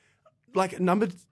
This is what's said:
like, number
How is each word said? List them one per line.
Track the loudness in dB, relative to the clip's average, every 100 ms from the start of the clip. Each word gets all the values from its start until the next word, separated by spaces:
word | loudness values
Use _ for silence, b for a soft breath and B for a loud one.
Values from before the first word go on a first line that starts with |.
| b b _ _ _
like, | -2 -2 -2
number | 0 2 0 -4 _